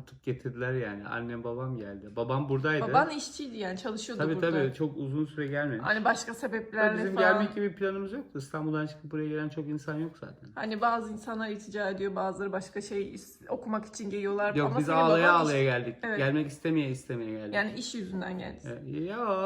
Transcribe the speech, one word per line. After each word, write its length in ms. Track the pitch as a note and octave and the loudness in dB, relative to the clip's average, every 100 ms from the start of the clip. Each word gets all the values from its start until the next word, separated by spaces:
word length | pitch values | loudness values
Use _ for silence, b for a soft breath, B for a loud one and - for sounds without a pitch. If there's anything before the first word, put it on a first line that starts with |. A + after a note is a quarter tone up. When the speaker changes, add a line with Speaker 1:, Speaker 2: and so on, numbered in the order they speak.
| C3 | -2
Speaker 1:
tutup 180 | - | -10
getirdiler 500 | - B2+ C3 A2+ B2 | -4 -4 -4 -4 -2
yani. 340 | C3 A2 G2+ G2+ | -2 -2 -6 -6
Annem 360 | A2+ A#2+ A#2+ | -6 -4 -6
babam 340 | A#2 A#2+ C3 B2 | -4 -4 -4 -4
geldi. 380 | G2+ G2+ G#2 G#2+ | -6 -10 -8 -4
Babam 340 | A#2+ C3 C#3+ | 0 2 2
buradaydı. 380 | C3+ D3+ D#3 - | 2 4 2 4
Speaker 2:
Baban 220 | B3+ D#4+ | 4 4
işçiydi 480 | D4+ - - C#4+ A3+ | 0 -8 -8 -8 -4
yani, 200 | F#3+ F#3+ | -4 -4
çalışıyordu 460 | B3 A3 - A3+ | -4 -6 -6 -2
Speaker 1:
Tabii, 120 | D#3 E3 | 0 2
Speaker 2:
burada. 160 | E3+ | 2
Speaker 1:
tabii, 220 | D#3+ C3+ | 4 2
çok 240 | C3 D#3 C#3+ | 2 -2 -2
uzun 280 | C#3 D3 D3+ | -4 -2 -2
süre 220 | D#3 C#3+ | -4 -4
gelmemiş. 380 | C#3+ D3 - - | -2 0 -2 0
Speaker 2:
Hani 200 | G#3+ A3 | 2 4
başka 280 | A3+ - | 2 0
sebeplerle 540 | A#3 C4+ A3+ A3 A3 G#3+ | -6 -4 -4 -4 2 4
Speaker 1:
Tabii 80 | G#3+ | 4
bizim 180 | G3 F#3+ | 0 6
Speaker 2:
falan. 180 | F#3 | 6
Speaker 1:
gelmek 220 | G#3 G#3 G#3 | 6 4 0
gibi 140 | G3+ | -2
bir 40 | E3+ | 0
planımız 380 | G3 G3 G3 | -2 -2 -6
yoktu. 260 | B3 C#4 C#3+ | -8 -8 -10
İstanbul'dan 480 | C3+ D#3 D#3 D#3 D3+ | -6 -4 -2 0 -2
çıkıp 240 | - D3 | -6 -8
buraya 160 | D#3 D#3 | -4 -2
gelen 220 | D3+ D3+ | -2 -4
çok 180 | D#3 D3 | -4 -4
insan 280 | D3+ D3 D3+ | -4 -4 -4
yok 220 | D#3+ D#3+ | -4 -8
zaten. 320 | - - - - | -16 -16 -14 -8
Speaker 2:
Hani 260 | A3 G#3+ | -4 2
bazı 320 | A#3 A#3 A3 | 2 2 -2
insanlar 360 | G#3+ B3 A3 A3 | -8 -6 -4 -4
iltica 400 | G#3 - G#3 G3 | -6 -6 -2 -2
ediyor, 260 | F#3+ G3 F#3 | 0 -2 0
bazıları 360 | F#3+ F3+ G3+ | -2 -2 -2
başka 300 | F#3 F#3+ G3+ | -4 -4 -8
şey 320 | G3+ G3+ G3 | -4 -4 -4
is-, 360 | G#3+ - - - | -8 -16 -14 -6
okumak 360 | C4 A#3 A3 G#3+ | -4 -2 -2 -4
için 240 | - G3+ | -8 -4
geliyorlar. 460 | G3+ G3 G3+ G#3 D3 | -2 0 2 2 4
Speaker 1:
Yok, 120 | C#3+ | 2
Speaker 2:
Ama 100 | D3+ | 2
Speaker 1:
biz 60 | D3+ | 2
Speaker 2:
senin 120 | D#3+ | 6
Speaker 1:
ağlaya 300 | D#3+ E3 F3 | 8 8 8
Speaker 2:
baban 120 | E3+ | 8
Speaker 1:
ağlaya 200 | D#3 C#3 | 6 4
Speaker 2:
iş-, 180 | C3+ B2 | 4 2
Speaker 1:
geldik. 180 | A#2 A2 | -2 -4
Speaker 2:
evet. 140 | A#3 G#3+ | -4 0
Speaker 1:
Gelmek 300 | C#3 D3 D3 | 2 2 0
istemeye 420 | - E3 D#3+ C#3 | -2 0 2 2
istemeye 420 | B2+ - A#2+ A2 | -2 -6 -6 -4
geldik. 240 | A2 G#2+ G#3 | -6 -2 0
Speaker 2:
Yani 180 | G#3+ | 0
iş 220 | G#3+ - A#3+ | -2 -8 -6
yüzünden 420 | F#3 F#3 F3+ F#3 | -6 -4 -4 -6
geldin. 320 | F3+ - C#3 - C#3 D3 | -8 -10 -10 -10 -6 -4
Speaker 1:
E, 80 | |
ya 140 | E3+ A3 A#3 F#3+ | -4 -2 0 0